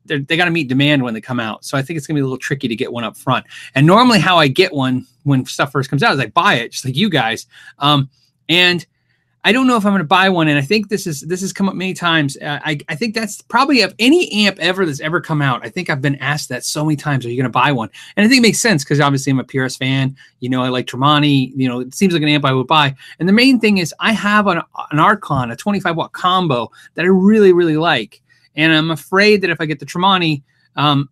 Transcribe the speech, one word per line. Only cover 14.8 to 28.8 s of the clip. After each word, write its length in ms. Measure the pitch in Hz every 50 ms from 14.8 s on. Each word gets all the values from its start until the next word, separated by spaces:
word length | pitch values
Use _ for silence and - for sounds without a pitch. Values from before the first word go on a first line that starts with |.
| 196
that's 140 | 160 139 139
ever 200 | 160 156 165 170
come 220 | 135 - 160 151 143
out, 240 | 139 123 110 110
I 20 | 117
think 220 | - 180 175 -
I've 100 | 160 139
been 160 | 131 147 143
asked 320 | - 131 139 147 151 - -
that 140 | 127 120 -
so 200 | - - 156 151
many 100 | 156 151
times, 320 | 139 - 151 143 131 123
"Are 20 | 117
you 80 | 120
gonna 140 | 123 131 120
buy 220 | 110 - 123 147 143
one?" 180 | 120 110 104 - - - - -
And 80 | - 208
I 40 | 220
think 100 | 269 262
it 40 | 233
makes 180 | 220 160 -
sense 240 | - 233 196 147 139
'cause 160 | - 160 139
obviously 320 | 151 143 139 135 135 147 135
I'm 80 | 131
a 40 | 120
P 140 | - - 135
R 60 | 131
S 120 | 127 -
fan. 400 | - 131 131 135 135 135 131 135 - - _ _ _
You 100 | 127 127
know, 140 | 127 127 127
I 60 | 127
like 180 | 127 127 117
Tremonti. 680 | - - 120 135 143 151 147 147 147 143 135 131 127 -
You 120 | 135 131 127
know, 120 | 120 123
it 140 | 127 127 -
seems 180 | - 202 190 170
like 100 | 165 151
an 60 | 151
amp 160 | 147 147 139
I 80 | 135 131
would 160 | 131 127 -
buy. 260 | 160 156 147 139 135 - - - - _
And 100 | 160 185
the 40 | 196
main 260 | 233 247 269 269 226
thing 200 | - 214 208 190
is 140 | 170 151 - -
I 140 | 170 202 226
have 340 | 175 180 208 208 214 202
an, 160 | 202 175 165 - - _ - - -
an 100 | 151 151
Archon, 500 | 165 190 214 214 - - 151 135 123 117
a 60 | 120
twenty-five 400 | - - 208 202 190 - 175 165
watt 160 | 165 139 - -
combo 580 | - - 180 180 185 180 160 131 120 113 - - - - - _
that 100 | - 160
I 40 | 185
really, 440 | 190 185 185 202 220 220 202 190 180
really 240 | 175 175 165 151
like. 440 | 151 160 170 156 123 107 - - _ _ _ _ _ _ _ _
And 180 | 147 151 160 160
I'm 200 | 156